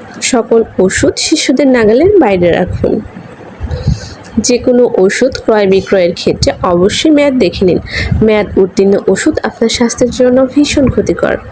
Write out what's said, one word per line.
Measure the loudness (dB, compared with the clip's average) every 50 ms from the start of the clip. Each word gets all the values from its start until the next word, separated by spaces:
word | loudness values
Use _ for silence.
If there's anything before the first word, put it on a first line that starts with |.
| -20 -18 -12 -8 -4 -2
সকল | 0 0 0 2 2 0 0 0 0 0 0
ওষুধ | 0 2 0 0 0 0 -2 -2
শিশুদের | -2 -2 -2 0 0 0 2 2 2 2
নাগালের | 4 4 4 4 4 4 4 4 4
বাইরে | 4 2 2 2 2 2 2 0
রাখুন। | -2 -4 -4 -4 -2 -2 -2 -2 -6 -10 -16 -18 -18 -18 -20 -20 -20 -20 -16 -12 -10 -8 -8 -4 -2 -4 -4 -4 -6 -16 -18 -20 -14 -8 -6 -4 0
যে | 0 0 0 2
কোনো | 2 2 2 2 2 2 2 2
ওষুধ | 2 2 0 -2 -2 -2 -4 -2
ক্রয় | 0 2 2 2 2 2
বিক্রয়ের | 0 0 0 0 0 0 0 -2 -2
ক্ষেত্রে | -2 -2 -2 0 0 -2 -2 -2 -2 0
অবশ্যই | 0 2 2 0 0 0 2 2 2
মেয়াদ | 4 2 2 2 0 0
দেখে | 0 0 0 0 0
নিন। | 0 0 -4 -6 -8 -6 -4 -2 0 0 2
মেয়াদ | 2 2 0 -2 -2 0 0
উত্তীর্ণ | 0 0 2 0 2 2 2 0 0 0
ওষুধ | 0 0 0 -2 -2 -2 -4 -6
আপনার | -4 -2 -2 -2 0
স্বাস্থ্যের | 0 -2 -2 0 0 -2 -2 0 0
জন্য | 2 2 4 2 2 2
ভীষণ | 2 0 0 2 2 0 0 2 0
ক্ষতিকর। | 0 0 -2 -2 -2 -2 -2 -2 -4 -6 -12